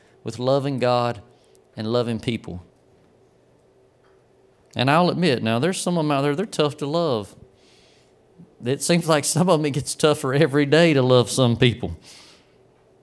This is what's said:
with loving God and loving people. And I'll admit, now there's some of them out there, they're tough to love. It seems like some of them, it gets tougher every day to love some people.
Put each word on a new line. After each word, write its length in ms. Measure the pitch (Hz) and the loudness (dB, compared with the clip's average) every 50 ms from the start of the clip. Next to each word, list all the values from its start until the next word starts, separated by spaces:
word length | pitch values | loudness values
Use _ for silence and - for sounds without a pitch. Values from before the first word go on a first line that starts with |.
| _ _ _ _ _ | _ _ _ _ _
with 140 | - 110 110 | -14 -10 -6
loving 420 | 123 131 135 143 131 143 139 123 | -2 0 0 0 0 -2 -4 -2
God 420 | 123 123 123 123 120 120 117 104 - _ _ _ _ _ _ - _ _ _ - | 0 0 0 0 0 -2 -6 -8 -14 _ _ _ _ _ _ -20 _ _ _ -10
and 140 | 107 110 | -6 -2
loving 280 | 117 120 120 117 117 107 | -2 -2 -2 -2 -4 -6
people. 440 | - - 117 104 - - 87 90 85 _ _ _ _ _ _ _ _ _ _ _ _ _ _ _ _ _ _ _ _ _ _ _ _ _ _ _ _ _ _ _ _ _ _ _ _ _ _ _ _ _ - | -6 -6 -6 -6 -8 -10 -14 -14 -14 _ _ _ _ _ _ _ _ _ _ _ _ _ _ _ _ _ _ _ _ _ _ _ _ _ _ _ _ _ _ _ _ _ _ _ _ _ _ _ _ _ -4
And 160 | - 123 131 | -2 0 2
I'll 180 | 143 165 180 175 | 2 2 2 2
admit, 320 | 139 156 175 175 131 107 | 0 0 0 0 0 0
now 160 | 107 113 113 117 | 0 -2 -2 0
there's 220 | 135 175 190 185 | 0 -2 -4 -4
some 180 | - 185 175 170 | -4 -2 -2 -2
of 60 | 156 | 0
them 80 | 151 | 0
out 100 | 147 135 139 | 0 0 0
there, 120 | 147 143 | -2 -2
they're 100 | 143 196 | -2 -6
tough 320 | - - - 156 147 139 - | -8 -2 0 0 0 0 -4
to 80 | 147 | -6
love. 500 | 143 151 170 175 156 127 110 101 92 - - - _ _ _ _ _ _ _ _ _ _ _ _ _ _ _ _ _ _ _ - _ _ _ - | -4 -4 -2 -2 -2 -2 -2 -4 -8 -14 -20 -20 _ _ _ _ _ _ _ _ _ _ _ _ _ _ _ _ _ _ _ -20 _ _ _ -4
It 180 | 120 131 139 | -4 -4 -4
seems 260 | - - 175 175 165 156 | 0 0 0 0 2 2
like 180 | 160 147 143 | 0 0 0
some 240 | - - 156 180 180 | -2 0 0 2 2
of 100 | 175 151 | 2 2
them, 60 | 156 | 0
it 60 | 147 | -2
gets 240 | 127 147 131 - - | -4 -4 -6 -6 -4
tougher 380 | - - 156 147 151 - 131 131 | 0 2 2 2 0 -2 -2 2
every 320 | 139 139 143 131 147 147 | 2 2 2 2 0 2
day 280 | 139 143 156 170 170 156 | 4 4 4 4 4 4
to 80 | 135 | 2
love 280 | 127 127 127 123 117 - | 4 6 4 4 4 2
some 280 | - - 131 120 117 110 | 0 2 2 2 2 2
people. 400 | 135 120 104 - - 87 82 - - - - - - - - _ _ _ _ _ _ _ _ _ _ _ _ _ | 2 2 2 0 -8 -10 -10 -12 -16 -20 -20 -20 -20 -20 -20 _ _ _ _ _ _ _ _ _ _ _ _ _